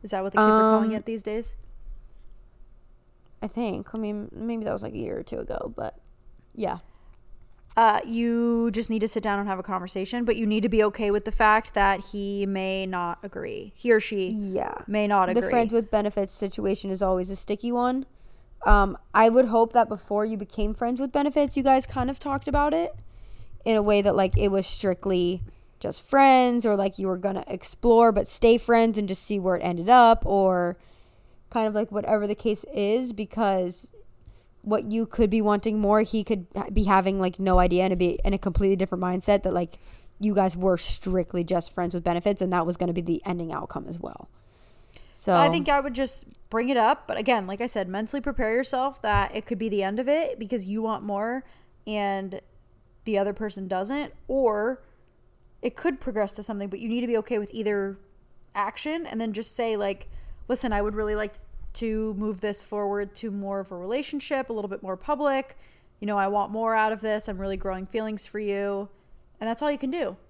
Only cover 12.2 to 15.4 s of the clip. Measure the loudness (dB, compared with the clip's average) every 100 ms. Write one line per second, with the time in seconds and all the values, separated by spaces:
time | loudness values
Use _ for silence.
12.2 | -6 -4 -2 -2 -4 -4 -4 -4 -6 -8
13.2 | -10 -10 -8 -10 -12 -6 4 4 4 -4
14.2 | -4 -4 -4 -4 -4 -8 -4 0 2 4
15.2 | 4 2